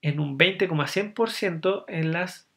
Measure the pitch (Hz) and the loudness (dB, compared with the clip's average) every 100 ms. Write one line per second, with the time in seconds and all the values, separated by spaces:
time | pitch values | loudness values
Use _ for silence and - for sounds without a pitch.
0 | 156 147 147 139 175 185 190 156 139 190 | 0 0 -2 4 2 4 0 2 0 -2
1 | 208 208 226 - 202 165 185 196 - 175 | -2 0 -2 0 -2 0 0 -2 -4 -2
2 | 160 165 180 - _ | 0 0 -4 -8 _